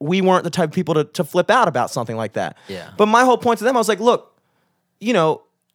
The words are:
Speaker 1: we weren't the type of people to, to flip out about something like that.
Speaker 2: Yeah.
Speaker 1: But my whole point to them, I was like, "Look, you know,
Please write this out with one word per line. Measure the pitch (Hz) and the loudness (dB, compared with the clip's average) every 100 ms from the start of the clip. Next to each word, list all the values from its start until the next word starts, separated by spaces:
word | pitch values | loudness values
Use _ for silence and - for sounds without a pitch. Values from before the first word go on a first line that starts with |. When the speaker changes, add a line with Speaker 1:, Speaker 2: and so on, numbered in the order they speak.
Speaker 1:
we | 147 190 | -4 0
weren't | 185 185 | 2 2
the | 170 | 0
type | 185 160 | -2 -2
of | |
people | 185 165 | -2 -2
to, | 156 | -2
to | 147 - | -2 -4
flip | 175 180 175 | -4 -2 0
out | 247 208 | 2 2
about | 123 113 | 0 -4
something | - 117 113 | -4 -8 -6
like | 107 | -6
that. | 107 90 - - | -6 -6 -10 -16
Speaker 2:
Yeah. | 92 82 185 | -14 -8 0
Speaker 1:
But | |
my | 214 226 | 2 4
whole | 254 240 | 4 2
point | 240 233 | 0 -2
to | 214 | 0
them, | 254 | 0
I | |
was | 220 | 0
like, | 196 | 0
"Look, | 233 214 - _ _ _ _ _ _ - | 2 0 -4 _ _ _ _ _ _ -10
you | 214 | -2
know, | 220 160 143 _ _ _ | 2 2 0 _ _ _